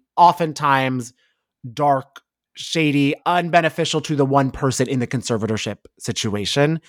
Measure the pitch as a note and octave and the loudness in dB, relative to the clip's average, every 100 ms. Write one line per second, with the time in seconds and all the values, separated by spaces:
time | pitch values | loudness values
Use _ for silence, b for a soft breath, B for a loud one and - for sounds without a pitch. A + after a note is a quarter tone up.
0 | _ - F3 E3 E3 D3 D3+ C3+ C3 B2+ | _ 4 4 4 -2 -2 2 2 2 -2
1 | A#2+ - _ _ _ _ B2+ A2+ C#3+ C3+ | -6 -16 _ _ _ _ -12 -2 2 2
2 | - - _ _ _ - - E3 D3+ C#3+ | -2 -18 _ _ _ -18 -6 0 2 2
3 | C#3 D3+ - F3 E3+ E3+ D#3+ - D#3+ D#3+ | 0 0 -2 -2 2 2 2 -2 -4 -4
4 | D3 D3 C3+ C#3 C3+ - C3+ - A#2+ C3 | -2 0 2 2 0 0 -2 0 -2 -2
5 | A#2 B2 - A2+ G#2+ A2 A2 G2+ - _ | -4 -4 -4 -4 -2 -4 -6 -10 -16 _
6 | - - A2 G#2 F#2+ C#3+ C#3+ D#3+ | -8 -6 -4 -4 -2 0 0 0